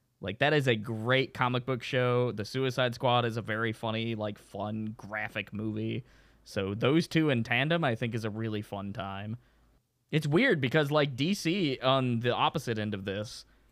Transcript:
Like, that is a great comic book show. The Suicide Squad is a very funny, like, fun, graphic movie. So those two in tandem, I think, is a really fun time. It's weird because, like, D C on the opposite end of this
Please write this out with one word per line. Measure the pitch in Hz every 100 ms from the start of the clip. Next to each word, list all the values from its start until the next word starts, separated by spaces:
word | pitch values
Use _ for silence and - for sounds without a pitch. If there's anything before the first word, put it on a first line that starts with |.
| _ -
Like, | 98 98
that | 139
is | 151 135
a | 113
great | 104 110 113 131 135
comic | - 127 123 123
book | 127
show. | - 131 123 123 123
The | 107 101
Suicide | 131 131 123 127 120
Squad | 131 123 120
is | 113
a |
very | 104 110 113
funny, | 107 113 113 113 110
like, | 107 107
fun, | - 101 104 110 110 110
graphic | 98 107 110 107 98
movie. | 107 110 107 113 113 - - - _ -
So | 104 95
those | 104 120 156 -
two | 165 151
in | 123
tandem, | 110 120 147 170
I | 151 110
think, | 120 110
is |
a | 110
really | 107 113 107
fun | 107 101 98
time. | 98 98 98 104 117 _ _ _ _ _ _ _
It's | 156 151
weird | 160 269 175
because, | 131 156 143
like, | 151 143 123
D | 151
C | 202 165 202 151 127
on | 131 135 127 117
the | 120
opposite | 107 147 160 131 107
end | 107
of | 104
this | 98 98 107 - - _ _